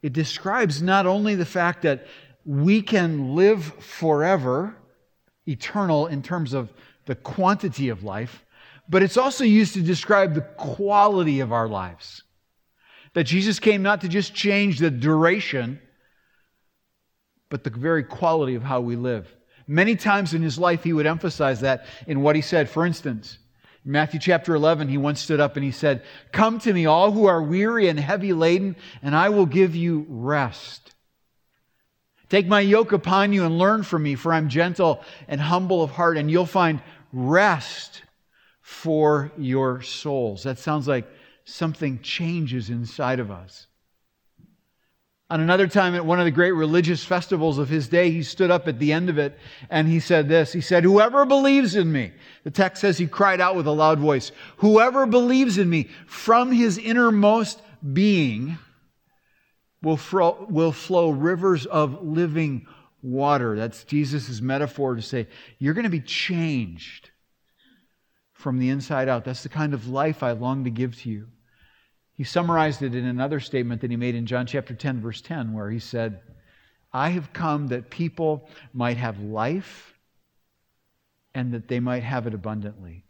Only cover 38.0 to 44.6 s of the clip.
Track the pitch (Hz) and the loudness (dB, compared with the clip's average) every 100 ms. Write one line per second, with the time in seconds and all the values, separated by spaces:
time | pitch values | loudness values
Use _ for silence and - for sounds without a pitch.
38 | - _ _ _ _ _ _ - 165 156 | -20 _ _ _ _ _ _ -12 -2 2
39 | 151 151 143 - 135 131 131 127 120 - | 4 2 -2 -6 -2 0 0 -4 -8 -10
40 | 151 139 117 95 135 127 - 151 135 131 | -6 -4 -4 -4 -8 -8 -4 -4 -2 -2
41 | 110 - _ _ _ - 165 156 151 127 | -4 -16 _ _ _ -6 -6 -4 -6 -6
42 | - - 170 170 147 123 107 117 117 - | -8 -6 -4 -4 -4 -4 -6 -6 -8 -6
43 | 127 127 113 95 90 - - _ _ _ | -4 -2 -4 -10 -18 -20 -20 _ _ _
44 | _ _ _ _ _ _ | _ _ _ _ _ _